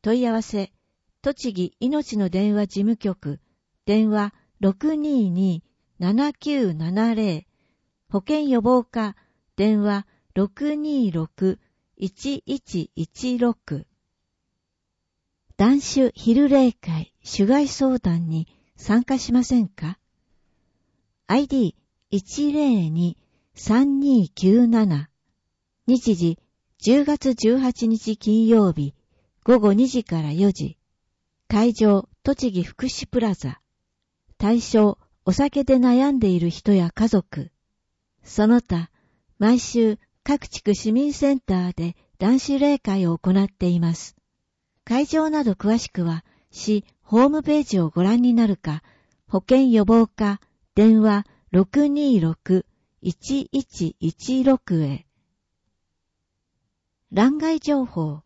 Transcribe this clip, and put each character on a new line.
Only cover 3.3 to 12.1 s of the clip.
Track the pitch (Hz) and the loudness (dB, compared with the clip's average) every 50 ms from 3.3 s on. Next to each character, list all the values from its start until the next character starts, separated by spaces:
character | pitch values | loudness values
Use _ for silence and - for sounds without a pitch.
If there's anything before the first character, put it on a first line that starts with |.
| 143 - _ _ _ _ _ _ _ _ _ | -12 -12 _ _ _ _ _ _ _ _ _
電 | - 208 220 220 214 | -2 0 2 2 0
話、 | 214 214 202 208 _ _ _ _ _ _ | 0 -2 -2 -4 _ _ _ _ _ _
六 | 202 190 190 _ - 311 311 | -2 -2 -2 _ -4 -2 -2
二 | 302 294 302 285 254 214 185 | -2 -2 -2 0 0 0 -2
二 | 170 180 196 190 170 165 _ _ _ _ _ _ _ _ | -2 -2 -2 -2 -2 -4 _ _ _ _ _ _ _ _
七 | 175 180 208 240 285 294 285 | -4 -2 0 0 -2 -4 -6
九 | _ - 294 294 277 240 190 160 | _ -8 -6 -2 -2 -2 -2 -4
七 | 156 160 170 180 208 226 233 233 | -6 -6 -4 -2 -2 -2 0 -2
零。 | 214 220 202 165 156 - _ _ _ _ _ _ _ _ _ _ _ _ _ | -2 -2 -4 -4 -6 -10 _ _ _ _ _ _ _ _ _ _ _ _ _
保 | - 196 | -6 -6
健 | 190 - 302 302 302 | -4 -2 -4 -2 0
予 | 277 262 240 | 0 0 0
防 | 208 240 254 254 233 | 2 2 2 0 0
課。 | _ - 233 220 208 - _ _ _ _ _ _ _ _ | _ -8 -6 -6 -6 -10 _ _ _ _ _ _ _ _
電 | - 196 214 214 208 | -2 0 2 2 2
話、 | 208 208 202 202 196 _ _ _ _ _ _ | 0 0 -2 -4 -6 _ _ _ _ _ _
六 | 190 196 202 _ - 285 294 302 | -4 -4 -4 _ -6 -6 -6 -4
二 | 302 302 302 294 269 233 196 | -4 -6 -4 -2 -2 -2 -2
六 | 160 165 160 - _ - 190 190 - - _ _ _ _ _ _ _ | -2 -4 -6 -8 _ -2 -2 -2 -2 -4 _ _ _ _ _ _ _
一 | - - 185 | -10 -10 -10